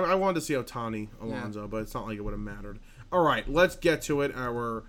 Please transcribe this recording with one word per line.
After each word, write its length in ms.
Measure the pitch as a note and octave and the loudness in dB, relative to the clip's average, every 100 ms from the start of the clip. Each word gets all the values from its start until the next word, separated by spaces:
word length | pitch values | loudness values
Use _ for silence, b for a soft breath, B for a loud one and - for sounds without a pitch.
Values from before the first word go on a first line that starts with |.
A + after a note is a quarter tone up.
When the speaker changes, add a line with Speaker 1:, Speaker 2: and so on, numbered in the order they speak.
| F3 | 4
Speaker 1:
I 40 | |
wanted 200 | F#3+ F#3+ | 4 4
to 60 | E3+ | 2
see 100 | D#3 | 0
Ohtani, 540 | C3+ A#2 B2 A2+ A2 G#2+ - | -2 -2 -6 -4 -4 -6 -10
Speaker 2:
Yeah. 40 | A2+ G#2+ | -8 -6
Speaker 1:
Alonso, 260 | G#2+ G#2 G#2 | -6 -8 -6
but 100 | A2 | -6
it's 160 | G#2+ | -6
not 100 | B2 G#2+ | -6 -6
like 120 | G#2+ | -4
it 20 | |
would 80 | G#2 | -4
have 80 | G#2 | -4
mattered. 400 | G#2 G2+ G#2 G#2+ - B B | -6 -8 -12 -12 -16 B B
All 100 | F3+ | 4
right, 260 | D#3 A#2 A2 | 4 4 2
let's 280 | D3+ F#3 - | 6 4 4
get 260 | E3+ D3+ | 0 2
to 200 | - C#3+ | 2 0
it. 120 | C#3+ | 0
Our 480 | B2+ B2 A#2+ A#2 A2+ | -2 -4 -2 -2 -4